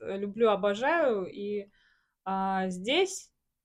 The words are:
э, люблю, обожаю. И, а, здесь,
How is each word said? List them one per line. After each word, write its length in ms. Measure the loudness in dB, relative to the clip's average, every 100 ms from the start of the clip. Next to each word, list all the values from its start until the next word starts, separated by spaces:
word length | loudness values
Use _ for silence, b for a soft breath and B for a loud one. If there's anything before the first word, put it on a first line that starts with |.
э, 160 | -8 -6
люблю, 320 | -6 2 4
обожаю. 760 | 4 2 0 0 2 2 2 -4
И, 420 | -8 -6 -6 -8 _ _ _ _ _
а, 440 | -6 -2 0 0 -2
здесь, 600 | -2 0 2 2 -2 -16 _ _ _